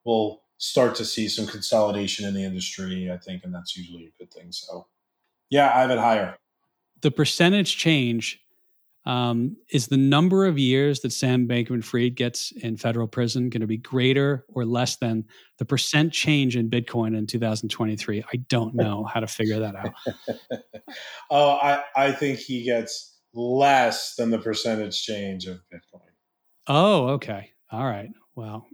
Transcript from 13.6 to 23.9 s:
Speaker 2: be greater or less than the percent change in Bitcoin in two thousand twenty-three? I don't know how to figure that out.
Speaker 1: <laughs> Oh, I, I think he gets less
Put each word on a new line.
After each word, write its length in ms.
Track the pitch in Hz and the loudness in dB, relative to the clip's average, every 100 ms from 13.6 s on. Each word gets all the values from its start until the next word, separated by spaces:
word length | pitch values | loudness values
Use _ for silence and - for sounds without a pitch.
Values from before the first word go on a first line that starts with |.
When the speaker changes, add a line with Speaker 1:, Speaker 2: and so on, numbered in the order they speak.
| 110 | -2
Speaker 2:
be 120 | 110 | -4
greater 680 | - 131 127 135 139 131 - | -2 2 4 4 2 0 -4
or 160 | 131 113 | -4 -2
less 320 | 120 127 - | 0 -2 -2
than 280 | 117 110 107 - _ - | -2 -2 -4 -14 _ -10
the 80 | 117 | -2
percent 480 | 135 - 151 160 | -2 2 2 2
change 420 | - 156 147 131 120 | 0 2 4 2 2
in 140 | 113 | 0
Bitcoin 480 | 120 117 117 110 113 | 0 0 -2 0 0
in 80 | 104 | -2
two 140 | 117 | -2
thousand 300 | 113 107 107 | -2 -2 -4
twenty-three? 540 | - 107 107 - 104 - | -2 -2 -2 -4 -4 -4
I 60 | 123 127 | -6 -2
don't 260 | 120 110 117 | 0 0 0
know 280 | 107 104 | 0 -2
how 160 | 107 117 | -4 -4
to 80 | 110 | -4
figure 340 | - 110 110 | -2 0 0
that 140 | 107 98 | -2 -6
out. 180 | 104 - 135 - - | -10 -8 -8 -8 -8
Speaker 1:
<laughs> 320 | - - 247 - 107 - - - - - | -10 -10 -12 -12 -20 -18 -16 -16 -16 0
Oh, 260 | 147 143 143 | 4 4 4
I, 220 | 143 143 - 135 | 2 0 0 0
I 160 | 139 | 0
think 260 | 135 143 123 | 2 -2 -2
he 260 | - 123 | -6 -4
gets 460 | 120 117 110 - - _ _ | -2 -2 -2 -10 -16 _ _
less 800 | 120 120 127 143 135 117 | -8 -2 2 6 6 4